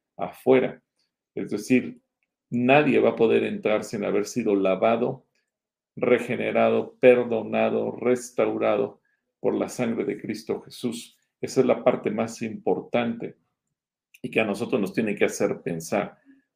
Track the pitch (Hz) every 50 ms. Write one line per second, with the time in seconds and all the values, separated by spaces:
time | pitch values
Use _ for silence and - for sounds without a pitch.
0 | _ _ _ - 98 - - - - 127 131 131 127 - - - _ _ _ _
1 | _ _ _ _ _ _ - - 101 - - 107 107 - 131 123 - - - -
2 | _ _ _ _ _ _ _ _ _ - - 120 123 123 139 147 151 139 117 110
3 | 110 113 110 - 113 113 113 113 110 107 107 95 - 107 107 107 107 - - 104
4 | 98 95 95 101 101 - - 123 113 107 101 98 95 95 95 92 110 113 117 113
5 | 120 135 139 - _ _ _ _ _ _ _ _ _ _ _ _ _ _ _ -
6 | 127 117 123 113 - - 120 107 110 107 107 113 113 113 117 113 113 - - _
7 | - 127 123 123 117 113 117 110 107 110 110 113 110 110 110 110 110 110 - -
8 | 117 123 127 123 - - - - 110 107 110 110 110 110 107 107 113 - - _
9 | _ _ _ _ _ _ _ _ - 101 107 104 101 98 - - 123 117 113 107
10 | 101 101 101 - - 104 107 - - - - - - - - - - 120 113 120
11 | - - _ _ _ _ _ _ - - - 131 123 123 120 - - 127 123 -
12 | - 110 104 110 117 117 - - 120 110 107 104 - - 92 - - - - 120
13 | 120 117 117 117 - - - _ _ _ _ _ _ _ _ _ _ _ _ _
14 | _ _ _ _ - 127 - 117 110 101 101 104 120 110 - 120 - - - 131
15 | 113 104 101 - 110 98 - - 110 95 - - - - 85 82 - - 113 101
16 | 92 92 - _ _ - - _ _ _ _